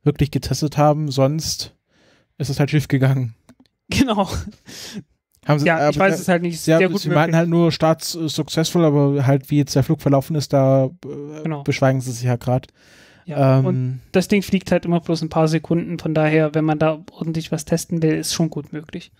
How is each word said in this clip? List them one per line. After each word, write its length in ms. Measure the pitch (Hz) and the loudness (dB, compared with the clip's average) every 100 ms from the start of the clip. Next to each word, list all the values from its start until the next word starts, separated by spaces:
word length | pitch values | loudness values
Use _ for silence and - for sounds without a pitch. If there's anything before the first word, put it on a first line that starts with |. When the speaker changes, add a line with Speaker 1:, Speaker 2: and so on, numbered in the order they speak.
Speaker 1:
wirklich 260 | 147 - 143 | -2 0 0
getestet 480 | 131 - 131 147 151 | -2 -4 -4 -2 2
haben, 320 | 147 151 151 | 2 2 -2
sonst 640 | 131 135 156 - - - _ _ _ _ _ _ - | 0 0 0 -6 -8 -12 _ _ _ _ _ _ -10
ist 120 | 139 | -4
es 100 | 139 | -2
halt 100 | 139 | 0
schief 160 | 151 - | 0 0
gegangen. 480 | 135 135 135 120 - _ - _ _ - | 0 2 0 -4 -10 _ -20 _ _ -4
Speaker 2:
Genau. 420 | - 262 208 190 - 202 - - - - 214 - _ _ _ | 0 2 0 -2 -4 -10 -16 -20 -18 -16 -16 -16 _ _ _
Speaker 1:
Haben 140 | - 151 | -2 0
sie, 80 | 160 | 2
Speaker 2:
Ja, 120 | 160 | 2
Speaker 1:
aber 120 | 147 | 2
Speaker 2:
ich 80 | 143 | 2
weiß 160 | 190 | 2
Speaker 1:
sie, 80 | 180 | 0
Speaker 2:
es 60 | 185 | 0
halt 140 | 170 | 0
nicht. 160 | 175 160 | -2 -4
Speaker 1:
sie, 80 | - | 2
Speaker 2:
Sehr 100 | 165 | 4
Speaker 1:
haben, 80 | 180 | 4
Speaker 2:
gut 80 | 196 | 0
Speaker 1:
sie 80 | 151 | 0
meinten 240 | 147 170 | 2 2
Speaker 2:
möglich. 40 | 165 | 2
Speaker 1:
halt 120 | 170 | 2
nur 240 | 170 170 | 2 2
Start 320 | - 160 160 | 2 0 0
successful, 800 | - 170 156 147 147 165 165 175 | -4 -6 -6 -4 -4 -2 0 2
aber 420 | 160 143 139 143 131 | 4 4 2 2 2
halt, 240 | 139 - | 0 2
wie 80 | 147 | 0
jetzt 160 | 143 | 2
der 80 | 143 | 0
Flug 180 | 127 151 | 0 0
verlaufen 340 | 147 139 - 156 | 2 2 0 -4
ist, 160 | - | 0
da, 320 | 139 135 135 131 - | 2 4 4 2 -4
äh, 380 | 127 139 147 156 | -14 -12 -12 -8
Speaker 2:
Genau. 220 | 160 147 | -8 -6
Speaker 1:
beschweigen 360 | 143 - 131 135 | -4 0 2 0
sie 120 | 127 | -4
sich 100 | 120 | -4
ja 140 | 123 120 | -4 -2
grad. 320 | 123 127 - _ _ - - _ - | -2 -2 -4 _ _ -20 -20 _ -8
Speaker 2:
Ja, 320 | 143 135 135 | 0 2 4
Speaker 1:
Ähm, 80 | 139 | 2
Speaker 2:
und 340 | 127 127 131 - | 0 -2 -6 -2
das 160 | 185 180 | -2 2
Ding 140 | 208 | 0
fliegt 300 | - 190 - | 2 -2 0
halt 140 | 180 170 | 0 0
immer 120 | 170 | -2
bloß 220 | 165 160 | 0 -4
ein 60 | 160 | -2
paar 180 | 160 160 | 0 2
Sekunden, 520 | 160 - 170 165 170 | 0 0 -2 -2 -6
von 160 | 160 | -2
daher, 400 | 156 156 156 151 | 0 2 2 2
wenn 100 | 156 | 0
man 140 | 156 151 | 0 2
da 260 | 160 156 - | 0 -2 -8
ordentlich 400 | - 165 160 156 | -10 -6 -6 -4
was 120 | 160 | -6
testen 380 | - 170 - 170 | -2 -4 -2 -2
will, 120 | 160 | 0
ist 180 | 160 160 | 0 -2
schon 160 | - 165 | -2 -2
gut 240 | 151 143 | -4 -10
möglich. 400 | 151 - 175 - | -12 -12 -16 -16